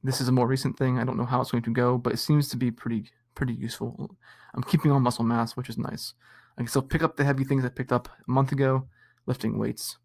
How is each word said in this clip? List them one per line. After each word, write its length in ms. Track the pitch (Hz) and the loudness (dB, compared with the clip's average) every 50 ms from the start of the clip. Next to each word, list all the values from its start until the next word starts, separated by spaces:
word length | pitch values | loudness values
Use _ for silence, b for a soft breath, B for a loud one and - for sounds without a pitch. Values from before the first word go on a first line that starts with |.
| - | -2
This 180 | 135 131 - | -2 -2 0
is 60 | 135 123 | 0 2
a 40 | |
more 160 | 127 127 123 117 | 4 4 4 4
recent 300 | 131 131 - 135 123 - | 2 0 0 -2 -2 0
thing. 200 | 135 131 127 127 | 0 0 2 0
I 60 | 131 | 0
don't 140 | 127 120 - | -2 -2 -2
know 80 | 123 | -2
how 160 | 120 127 123 | 0 0 -2
it's 100 | 127 - | -2 0
going 120 | - 120 113 | -2 -2 -2
to 80 | 113 | 0
go, 260 | 117 120 123 123 123 123 | 0 2 4 4 2 2
but 160 | 123 123 113 | 0 -2 -2
it 40 | 113 | -2
seems 320 | - - 151 147 143 - | 2 2 4 4 4 2
to 80 | - 120 | -2 -2
be 140 | 131 123 | 0 0
pretty, 400 | 113 - - 120 117 110 104 - _ _ _ _ _ | -2 -2 -6 -4 -4 -4 -4 -6 _ _ _ _ _
pretty 180 | - 139 127 117 | -4 -4 -4 -2
useful. 600 | 117 127 113 - - - 117 120 - - - - _ B B B B B B B | -4 -6 -8 -6 -6 -8 -8 -8 -8 -12 -12 -12 _ B B B B B B B
I'm 100 | - 127 | -8 -6
keeping 280 | - - 156 - 151 | 0 0 2 4 4
on 120 | 143 139 127 | 4 4 4
muscle 220 | 123 120 - 120 | 2 2 0 0
mass, 300 | 113 120 117 117 113 - | 0 2 0 0 -2 -4
which 140 | - 120 - | -8 -8 -8
is 80 | 113 - | -6 -6
nice. 360 | 120 - - 113 - - - b b b b b b b b b | -6 -6 -6 -8 -12 -12 -16 b b b b b b b b b
I 40 | |
can 60 | 123 117 | -6 0
still 140 | - 139 | 0 -2
pick 220 | 135 135 - 165 160 | 0 0 -2 0 0
up 120 | 160 - | 0 2
the 80 | - 151 | 2 2
heavy 200 | 139 139 135 135 | 2 2 2 0
things 200 | 131 139 135 131 | 0 0 0 0
I 60 | 123 | -2
picked 220 | 127 - 131 - | -4 -6 -4 0
up 160 | 127 120 - - - _ - - | 0 0 0 -4 -20 _ -4 0
a 40 | |
month 200 | 127 135 135 131 | 2 2 2 2
ago, 360 | - 135 139 131 131 131 131 - b b b b b b b | 2 2 2 4 2 2 0 -4 b b b b b b b
lifting 320 | - 127 - - 113 110 107 | -4 -4 -2 -2 -4 -2 -2
weights. 400 | 107 117 120 - - - - _ _ | -2 -2 -4 -6 -8 -12 -12 _ _